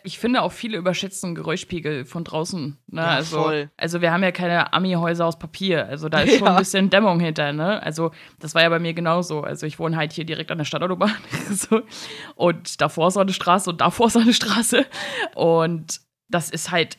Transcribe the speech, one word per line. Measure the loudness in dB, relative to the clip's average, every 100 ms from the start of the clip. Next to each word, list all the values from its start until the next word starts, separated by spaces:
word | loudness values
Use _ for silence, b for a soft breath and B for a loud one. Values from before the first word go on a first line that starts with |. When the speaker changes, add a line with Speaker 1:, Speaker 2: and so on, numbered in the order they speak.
| -14
Speaker 1:
ich | -4
finde | 0 0
auch, | 0
viele | -4 -8 -4
überschätzen | -2 -2 -6 -8 -6 -6
Geräuschpegel | -4 -6 -4 -6 -4 -6 -6
von | -10
draußen, | -6 -4 -4 -4 -6 -10 -12
ne? | -4
Speaker 2:
Ja, | 0 0
Speaker 1:
Also, | 0 -2
Speaker 2:
voll. | 0 -2 -6 -8
Speaker 1:
also | -6 0
wir | 2
haben | 2
ja | 0
keine | 0 0 0 2
Ami-Häuser | 0 0 0 0 0 0
aus | -2
Papier. | -12 -6 0 0 -2
Also | -6 0
da | 2
ist | 6 6
schon | 6
Speaker 2:
<laughs> |
Ja. |
Speaker 1:
ein | 4
bisschen | 2 2 4
Dämmung | 6 6 2
hinter, | 0 0 -2
ne? | -2 -2 -2
Also | -4 -4 -4 B B _
das | -2 4
war |
ja | 4
bei | 4
mir | 0
genauso. | -2 0 0 0 -4
Also | -6 -6 -8
ich | -4
wohne | -4 -2
halt | -4
hier | -4 -6
direkt | -6 -6
an | -6
der | -4
Stadtautobahn. | -2 -2 0 0 0 -8
<laughs> | -10 -6
So. | -6 0 -2 -2 B B B B 0
Und | 0 0 -8 -2
davor | -2 2 2
ist | 2
noch |
eine | 0
Straße | 0 2 2 2
und | 0
davor | 0 4 4
ist | 6
noch |
eine | 6
Straße. | 4 2 0 4 2 2 B B -6 -6 0
Und | 4 4 2 -2 -6 -12 _ _ _
das | -4 -4
ist | -8 -2
halt, | -2 -2